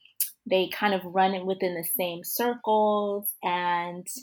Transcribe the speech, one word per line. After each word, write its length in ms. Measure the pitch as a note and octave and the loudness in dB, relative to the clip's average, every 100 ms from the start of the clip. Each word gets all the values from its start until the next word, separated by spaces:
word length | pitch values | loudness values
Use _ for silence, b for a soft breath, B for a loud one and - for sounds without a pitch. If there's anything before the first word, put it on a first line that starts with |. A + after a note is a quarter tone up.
| B B - - - | B B -6 -6 0
they 220 | F#3 F3+ | 2 2
kind 240 | - G#3 | 0 0
of 100 | F#3+ | 0
run 300 | F3+ F#3 F#3+ | 0 2 2
it 100 | F#3+ F#3 | 2 -2
within 280 | F#3+ F#3 | -2 -2
the 100 | E3+ E3+ - | -2 -4 -2
same 280 | F3+ E3+ | -2 -4
circles, 1040 | - - A#3+ A#3+ - G#3+ G#3+ G#3 G#3 G3+ G#3 - | -6 -2 0 0 2 4 4 4 0 -2 -6 -4
and 640 | F#3 F3+ F3 F3 F3 F3+ F3+ - | -2 0 0 0 -2 -8 -10 -12